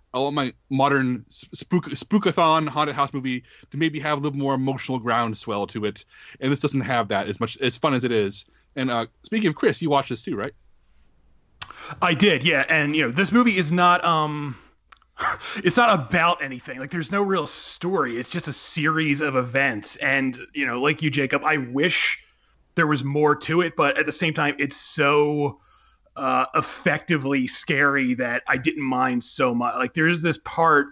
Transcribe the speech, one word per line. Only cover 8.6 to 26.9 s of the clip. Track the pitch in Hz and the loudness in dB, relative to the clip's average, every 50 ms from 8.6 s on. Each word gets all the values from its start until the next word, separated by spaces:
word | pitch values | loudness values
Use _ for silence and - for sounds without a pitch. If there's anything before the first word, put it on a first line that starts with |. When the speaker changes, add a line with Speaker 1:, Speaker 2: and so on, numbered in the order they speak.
| _ _ - | _ _ -8
Speaker 1:
And, | 139 131 131 | -6 -4 -2
uh, | 120 117 113 - _ _ - | -2 -2 -4 -6 _ _ -10
speaking | - 214 220 214 170 | -4 -2 0 0 0
of | 147 | 0
Chris, | - - - - - | 2 0 0 0 0
you | 170 151 | 0 2
watched | 143 139 135 - | 2 2 2 0
this | 127 - | -6 -8
too, | - 202 139 | -6 -6 -6
right? | 98 107 147 - _ _ _ - _ _ _ _ _ _ _ _ _ _ _ _ _ _ _ _ - - - - - - - 147 - | -6 -6 -8 -10 _ _ _ -20 _ _ _ _ _ _ _ _ _ _ _ _ _ _ _ _ -16 -16 -16 -16 -18 -16 -12 -6 0
Speaker 2:
I | 185 175 165 | 2 2 4
did, | - 196 208 160 127 123 | 6 4 4 4 4 2
yeah. | 170 156 135 135 - | 2 2 2 2 2
And, | 160 151 147 143 151 | 2 2 2 2 2
you | 156 143 | 2 0
know, | 120 | 0
this | 123 160 196 - | 2 0 0 4
movie | 202 240 247 233 202 | 4 4 4 4 2
is | 185 175 147 | 2 0 2
not, | 170 180 180 175 175 175 - | 2 4 6 6 6 4 4
um, | 170 165 156 151 151 147 147 147 139 120 - - _ _ _ _ _ - _ _ _ | 2 2 2 2 0 -2 -6 -6 -8 -8 -12 -16 _ _ _ _ _ -20 _ _ _
<laughs> | _ - - - - - - - - | _ -4 -4 -4 -4 -4 -8 -10 -8
it's | 208 - 180 - | -2 0 2 4
not | 247 240 226 208 165 | 4 4 4 4 2
about | 127 110 185 170 165 175 175 - 151 | 0 0 0 2 2 2 0 0 -4
anything. | 135 131 123 - - 127 127 | -8 -8 -12 -12 -14 -12 -12
Like, | 135 139 | -10 -8
there's | 180 170 151 120 | -6 -6 -6 -2
no | 190 202 | -2 0
real | 202 196 190 175 147 | 0 2 0 -2 -2
story. | 135 - - - - - - - 180 190 170 139 123 117 | -4 -8 -12 -12 -12 -12 -8 -6 -2 0 0 0 0 -2
It's | 120 120 - | -6 -6 -6
just | - 175 - | -6 -6 -6
a | 147 127 | -6 -8
series | - - - - 165 147 156 156 160 160 147 139 139 | -6 -8 -6 -4 -2 0 0 0 2 2 0 0 0
of | 156 143 135 | 0 0 0
events. | 127 123 120 120 135 139 135 113 104 - - - | 0 -2 0 0 0 0 0 -2 -4 -10 -12 -10
And, | - - 139 135 135 131 131 127 123 - - - | -4 -2 0 0 2 0 -2 -4 -6 -14 -10 -6
you | 147 139 | -4 -2
know, | 127 117 123 | -2 -2 0
like | 135 151 156 - | 0 0 0 2
you, | 160 151 | 0 0
Jacob, | - 147 139 131 147 143 - | 0 0 0 0 0 0 2
I | 156 156 | 2 0
wish | 143 131 120 123 139 156 180 - - - - - - - _ _ _ _ _ _ _ _ _ - | 0 -2 -2 -2 0 0 2 2 0 0 0 -2 -4 -8 _ _ _ _ _ _ _ _ _ 0
there | 180 165 | 0 2
was | 151 151 131 127 | 2 2 0 -2
more | 139 143 147 151 151 190 | -2 0 2 4 4 4
to | 185 - - 160 170 | 2 0 0 0 0
it, | 180 165 - | 0 0 0
but | - 147 143 - | 0 2 2 2
at | - 156 | 0 -2
the | 151 | -2
same | - - 180 160 151 | -2 -2 -2 0 0
time, | 160 147 143 143 | 0 0 -2 0
it's | - 143 135 - | -2 -4 -4 -4
so, | - - - - 160 147 143 147 147 147 147 151 147 147 139 - _ _ _ _ _ _ _ _ _ _ _ - | -6 -6 -4 0 2 4 4 6 4 4 4 2 0 0 -2 -4 _ _ _ _ _ _ _ _ _ _ _ -10
uh, | - 135 131 127 127 127 - - | -4 -2 0 2 2 2 2 0
effectively | 160 - - - - - 165 | -2 -2 -2 -6 -2 0 0